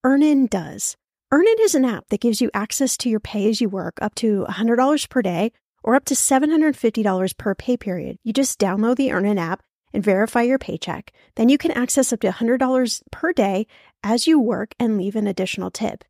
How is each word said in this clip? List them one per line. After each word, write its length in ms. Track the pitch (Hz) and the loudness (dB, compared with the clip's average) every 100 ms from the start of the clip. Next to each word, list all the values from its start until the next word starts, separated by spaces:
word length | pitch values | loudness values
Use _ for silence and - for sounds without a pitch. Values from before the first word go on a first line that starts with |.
Earnin 440 | 254 277 302 277 254 | 4 4 4 4 2
does. 500 | 196 151 92 - - _ _ _ | 0 -6 -8 -10 -10 _ _ _
Earnin 240 | 285 415 440 | 4 4 4
is 140 | 427 | 2
an 100 | 320 | 4
app 220 | 262 220 _ | 0 -2 _
that 120 | 208 | -2
gives 200 | 240 214 | 0 0
you 80 | 240 | -2
access 440 | - 214 - 269 - | -2 -6 -2 -2 -2
to 120 | 240 | -2
your 100 | 214 | -2
pay 280 | - 214 208 | -4 -2 0
as 120 | 214 | 0
you 80 | 226 | -2
work 300 | 190 - - | -2 -8 -6
up 140 | 208 | -6
to 280 | - 226 202 - | -2 0 0 -2
a 40 | |
hundred 240 | 175 226 240 | -2 0 2
dollars 280 | 269 302 | 2 0
per 160 | - 262 | 0 -2
day 300 | 196 170 220 _ _ _ | 0 -2 -2 _ _ _
or 100 | - | 0
up 120 | 262 | 0
to 100 | - | 2
seven 340 | 269 - 262 302 | -2 2 2 2
hundred 260 | 320 311 | 2 2
fifty 280 | 269 226 220 | 0 -2 0
dollars 300 | 208 185 185 | -2 0 -2
per 200 | - 214 | -4 -6
pay 240 | 190 - 247 | -4 -2 -4
period. 400 | 208 180 - - | -4 -8 -8 -8
You 100 | 226 | -4
just 260 | 226 277 - | -2 -2 0
download 360 | 190 196 220 | 0 2 0
the 160 | 254 269 | 2 0
Earnin 260 | - 202 202 | 0 0 0
app 240 | 165 185 _ _ _ | -2 -6 _ _ _
and 100 | 196 | -2
verify 380 | 208 190 220 240 | 0 2 2 0
your 160 | 240 262 | 0 0
paycheck. 560 | - - - - - _ _ | -2 -10 -8 -10 -12 _ _
Then 120 | - 233 | 0 2
you 100 | 285 | 4
can 120 | 339 | 0
access 400 | - 247 277 254 | -2 -2 0 0
up 100 | 226 | 0
to 60 | 202 | -2
a 40 | |
hundred 260 | 180 233 247 | -2 -2 0
dollars 460 | 262 262 247 - _ | 0 0 0 -4 _
per 220 | - 330 | -6 -2
day 340 | 339 202 196 214 - _ _ | 0 0 0 -4 -12 _ _
as 220 | 202 233 | -2 0
you 140 | 330 311 | 4 4
work 340 | 233 208 214 - | 2 -2 -6 -2
and 180 | 240 208 | -2 0
leave 180 | 190 | -2
an 120 | 214 208 | -2 -2
additional 420 | 185 185 - 185 | -2 -4 -4 -8
tip. 340 | - 220 - | -6 -6 -8